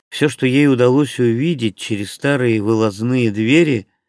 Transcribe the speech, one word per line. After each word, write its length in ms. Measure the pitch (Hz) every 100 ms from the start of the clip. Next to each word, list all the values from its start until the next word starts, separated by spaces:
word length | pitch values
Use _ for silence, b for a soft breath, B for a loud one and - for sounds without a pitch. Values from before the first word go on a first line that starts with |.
| _
Всё, 180 | - 151
что 200 | - 131
ей 200 | 135 143
удалось 520 | 123 123 135 135 -
увидеть 580 | 120 117 165 143 113 -
через 340 | - 104 95
старые 520 | - 143 143 123 110
вылазные 640 | 104 110 110 98 120 127 113
двери, 580 | 101 113 160 156 113 - _